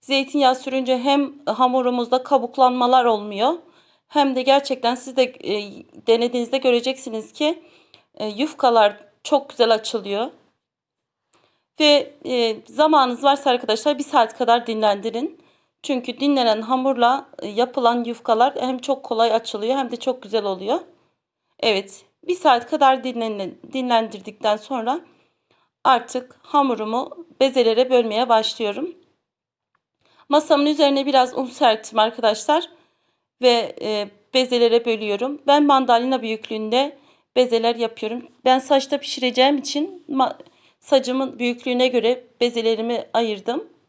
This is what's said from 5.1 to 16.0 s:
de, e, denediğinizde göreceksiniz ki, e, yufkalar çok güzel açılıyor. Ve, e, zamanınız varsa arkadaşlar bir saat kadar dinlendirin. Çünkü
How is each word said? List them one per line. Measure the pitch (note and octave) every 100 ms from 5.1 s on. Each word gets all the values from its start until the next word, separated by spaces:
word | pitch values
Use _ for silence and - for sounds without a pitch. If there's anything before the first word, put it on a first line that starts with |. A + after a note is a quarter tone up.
| B3+
de, |
e, | B3 - - G#3 G#3 G3+ - - -
denediğinizde | A3+ A#3+ B3 A#3+ C4+
göreceksiniz | C4 A#3+ A#3+ C4 B3+ A3 A3
ki, | - D4+ E4+ - _ _ _ _
e, | - G#3+
yufkalar | G#3 D4+ - C4 A#3 G#3 G3+ - _
çok | - A3 -
güzel | - A3+
açılıyor. | A3 A3 A3+ G3+ G3 B3+ - _ _ _ _ _ _ _ _ _ _ _ _ _ _
Ve, | D4+ D4 - - -
e, | B3+ A#3 A3 -
zamanınız | A3 D#4 D4+ B3+ A#3+
varsa | C#4 C#4 C#4+
arkadaşlar | B3 - A3+ D4 C#4+
bir |
saat | D4 D4 A3+ -
kadar | A#3 A#3+ A#3
dinlendirin. | A3 G#3+ G3+ G#3+ A3+ D4+ - _ _ _ _
Çünkü | - C4